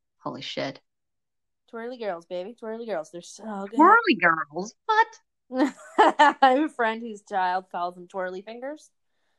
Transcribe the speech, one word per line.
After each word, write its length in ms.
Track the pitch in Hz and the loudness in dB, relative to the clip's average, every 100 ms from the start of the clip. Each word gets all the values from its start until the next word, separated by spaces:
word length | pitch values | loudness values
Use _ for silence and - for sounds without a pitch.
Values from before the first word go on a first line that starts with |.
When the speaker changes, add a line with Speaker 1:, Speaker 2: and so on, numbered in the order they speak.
| _ _ | _ _
Speaker 1:
Holy 240 | 147 131 | -12 -10
shit. 380 | - 139 135 - _ _ _ _ _ _ _ _ _ | -10 -8 -8 -10 _ _ _ _ _ _ _ _ _
Speaker 2:
Twirly 280 | 226 233 247 | -14 -12 -8
girls, 280 | 208 170 - | -8 -8 -10
baby. 280 | 180 190 240 | -10 -10 -12
Twirly 280 | 220 226 233 | -12 -10 -8
girls. 240 | 170 156 | -8 -8
They're 120 | 175 | -16
so 440 | - - 220 202 202 | -18 -16 -12 -10 -4
good. 80 | 240 | 4
Speaker 1:
Twirly 380 | 349 453 - 180 | 6 6 4 2
girls? 540 | 175 160 143 160 208 - - | 2 0 -4 -8 -10 -10 0
What? 340 | 427 453 - _ _ _ | 2 0 -4 _ _ _
Speaker 2:
<laughs> 220 | 254 269 - - - | -2 -2 -2 -4 4
I 380 | 330 - 294 - | 4 6 4 6
have 180 | 262 262 | 4 4
a 40 | 311 | 0
friend 340 | - 220 226 | -2 -2 -2
whose 200 | 233 208 | -8 -14
child 440 | - 196 180 190 190 | -8 -4 -2 -4 -6
calls 240 | 180 175 | -8 -8
them 140 | 180 180 | -8 -12
twirly 340 | 190 185 185 | -8 -8 -10
fingers. 480 | 214 240 262 302 _ _ _ _ _ | -14 -14 -12 -14 _ _ _ _ _